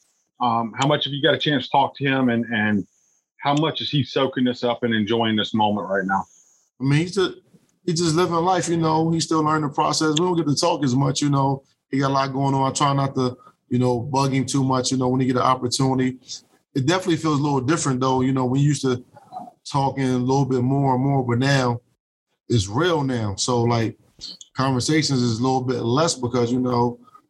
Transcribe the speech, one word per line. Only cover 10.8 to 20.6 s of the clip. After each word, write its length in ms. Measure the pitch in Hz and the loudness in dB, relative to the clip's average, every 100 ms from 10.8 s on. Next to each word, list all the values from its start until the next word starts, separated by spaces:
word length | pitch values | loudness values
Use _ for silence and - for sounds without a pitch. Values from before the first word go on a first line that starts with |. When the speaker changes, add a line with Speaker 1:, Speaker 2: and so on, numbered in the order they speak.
Speaker 2:
as 120 | 143 127 | 0 0
much, 260 | 143 143 | 0 0
you 80 | 147 | 0
know. 340 | 139 139 139 - _ _ | 2 0 -2 -8 _ _
He 100 | 135 | -2
got 100 | 139 | 0
a 40 | |
lot 200 | 139 135 | 0 -2
going 200 | 131 139 | -2 0
on. 160 | 139 135 | 2 0
I 40 | |
try 200 | 131 143 | 0 0
not 220 | 139 139 135 | 2 0 0
to, 220 | 127 123 - _ - | -2 -4 -16 _ -4
you 100 | 123 | 0
know, 200 | 127 120 | 2 0
bug 340 | 147 135 135 | -2 0 0
him 120 | 135 123 | 0 0
too 180 | 143 | 0
much, 280 | 131 127 127 | 0 0 0
you 60 | 131 | 0
know, 100 | 127 | 0
when 140 | 131 | 0
he 60 | 131 | 0
get 80 | 123 | 2
an 80 | |
opportunity. 760 | - 131 123 - 135 131 127 127 - - _ _ _ | 2 0 -2 0 0 0 -2 -4 -12 -18 _ _ _
It 120 | 135 131 | -2 0
definitely 320 | 185 185 160 | 0 0 -2
feels 220 | 156 143 | 0 0
a 40 | |
little 180 | 147 139 | 0 0
different, 400 | 123 165 143 127 | 0 0 0 0
though, 200 | 131 131 | 2 2
you 120 | 131 | 2
know, 120 | 135 123 | 0 0
when 140 | 135 | 2
you 80 | 147 | 2
used 140 | 143 | 2
to 240 | 135 123 - - - - - - - | 0 -2 -6 -20 -20 -18 -18 -20 -6
talking 320 | 143 139 127 | -2 -2 -2
a 140 | 131 127 | -2 0
little 280 | 123 135 127 | 0 0 2
bit 160 | 131 | 0